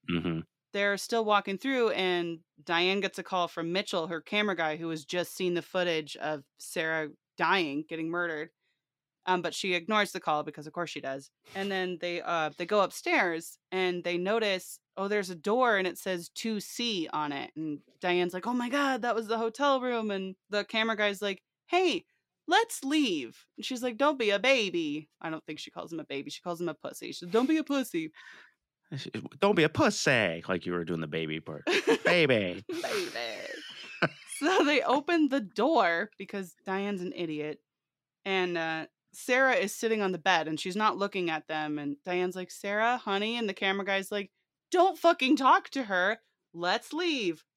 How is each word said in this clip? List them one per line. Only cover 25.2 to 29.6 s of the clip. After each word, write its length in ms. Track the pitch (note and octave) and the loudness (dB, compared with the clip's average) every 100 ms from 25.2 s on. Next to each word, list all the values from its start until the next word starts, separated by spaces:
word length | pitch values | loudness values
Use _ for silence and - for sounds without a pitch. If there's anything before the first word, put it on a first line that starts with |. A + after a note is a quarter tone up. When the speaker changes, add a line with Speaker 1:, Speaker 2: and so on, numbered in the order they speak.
| E3 | -8
Speaker 2:
don't 120 | D#3+ - | -8 -10
think 100 | D#3 | -12
she 140 | - | -12
calls 200 | F3 E3+ | -12 -10
him 80 | D#3+ | -10
a 60 | D3+ | -8
baby. 240 | C#3 C#3+ | -8 -8
She 120 | - | -10
calls 180 | F3+ E3+ | -8 -4
him 80 | F3 | -4
a 60 | D#3 | -6
pussy. 320 | - - - | -10 -10 -12
She 60 | |
says, 160 | C#3 F3 | -10 0
"Don't 200 | G#3+ C4 | 2 4
be 80 | D#4+ | 2
a 60 | |
pussy." 480 | D4+ C#4 B3+ E3+ D#3+ - - - - _ _ _ _ C#3 - - - - | 2 -2 0 -4 -6 -10 -20 -20 -20 _ _ _ _ -10 -8 -10 -10 0
Speaker 1:
"Don't 160 | G3+ | 4
be 80 | F#3 | 6